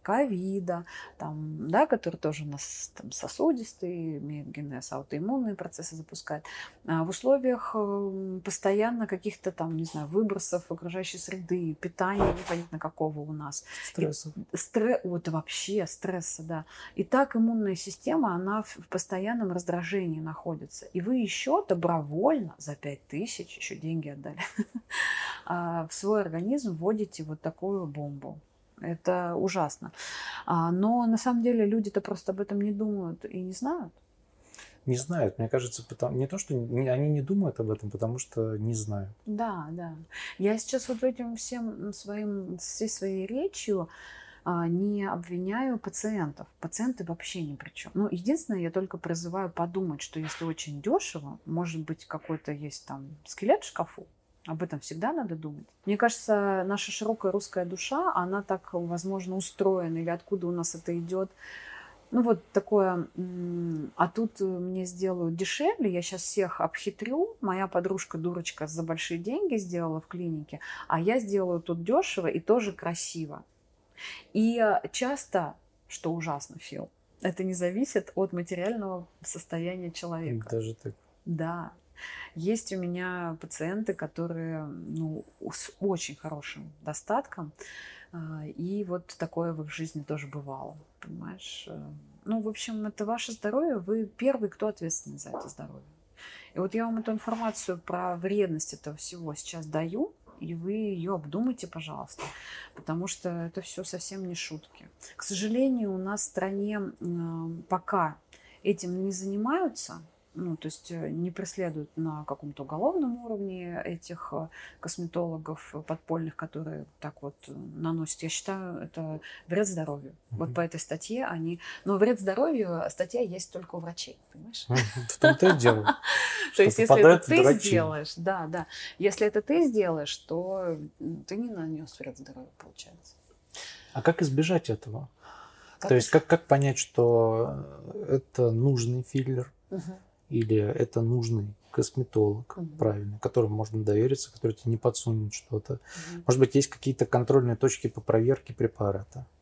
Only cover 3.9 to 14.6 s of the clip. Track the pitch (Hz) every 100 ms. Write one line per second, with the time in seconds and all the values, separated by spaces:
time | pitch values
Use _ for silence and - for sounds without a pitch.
3.9 | 175 160 151 143 151 - 147 147 127 -
4.9 | 135 139 143 190 269 226 196 180 - 165
5.9 | 160 156 - - 156 - - - - -
6.9 | 165 165 190 254 277 254 240 - 220 202
7.9 | 202 196 190 190 185 196 - 196 202 220
8.9 | 240 214 185 214 - 190 175 165 160 165
9.9 | 156 147 190 214 196 - 175 - 165 175
10.9 | 185 180 180 - 190 165 185 170 151 175
11.9 | - 185 202 190 175 185 170 170 160 156
12.9 | - 156 147 151 151 147 - - - -
13.9 | - 160 147 156 - - 180